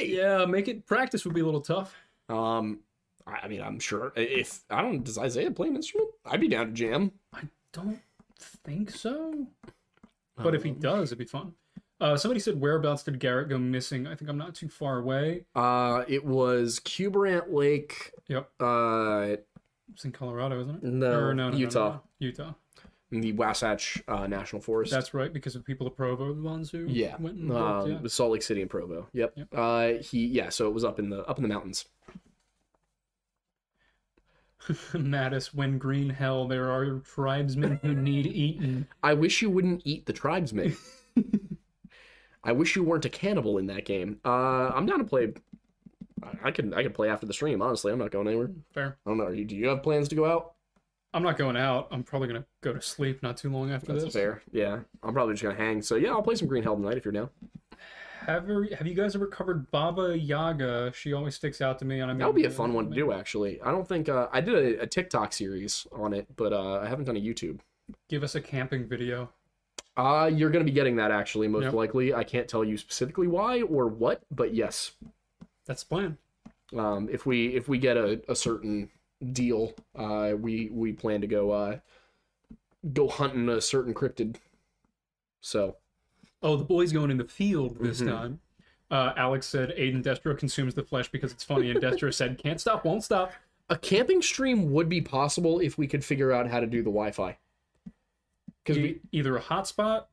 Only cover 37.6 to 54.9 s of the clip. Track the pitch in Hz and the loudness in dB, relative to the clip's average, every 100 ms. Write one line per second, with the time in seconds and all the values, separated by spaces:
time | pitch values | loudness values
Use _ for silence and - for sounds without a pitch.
37.6 | 147 143 147 139 139 143 147 202 147 151 | 0 2 0 2 2 2 2 2 0 0
38.6 | 139 131 151 - 147 147 160 - 220 185 | -2 -2 -6 0 2 4 4 4 2 4
39.6 | 180 175 143 156 - 160 143 180 147 107 | 2 0 -2 -4 -4 -4 0 0 0 0
40.6 | 120 - - - _ - - 208 - - | 0 -2 -10 -20 _ 0 2 -2 -4 -14
41.6 | _ _ - - - - _ _ - 120 | _ _ -20 -20 -20 -20 _ _ 0 2
42.6 | 165 196 165 165 123 - 196 196 110 101 | 4 2 2 2 0 -2 0 0 2 0
43.6 | 95 98 - 98 92 104 123 123 131 127 | -2 -6 -4 -2 -2 -4 0 2 2 2
44.6 | 131 127 202 381 214 131 156 - _ - | 2 2 2 0 2 2 2 -2 _ -20
45.6 | _ _ - _ - - - - - - | _ _ -20 _ -14 -12 -12 -4 -4 -2
46.6 | 104 85 127 104 107 104 107 101 151 110 | -2 0 -2 0 0 0 -4 -4 0 0
47.6 | 113 113 104 120 107 98 107 113 123 175 | 0 0 0 -2 -2 -2 0 0 -2 -6
48.6 | - - 139 135 101 110 98 90 107 101 | -12 -6 -6 -6 -4 -2 -2 -2 -4 0
49.6 | 123 135 156 147 143 156 156 170 170 _ | 0 0 2 2 2 2 2 2 -2 _
50.6 | _ _ _ _ _ 170 170 151 139 120 | _ _ _ _ _ 0 0 2 0 2
51.6 | 135 127 147 127 127 139 127 117 139 _ | 2 0 -2 -8 -4 -4 -4 -6 -10 _
52.6 | 143 127 - - 135 135 123 120 143 135 | -4 -4 -6 -4 -2 -2 -6 -4 -4 -2
53.6 | 135 135 - 147 160 107 101 110 - - | -2 -4 -2 -2 -2 0 0 -2 -6 -2
54.6 | 101 107 113 | 0 -2 -8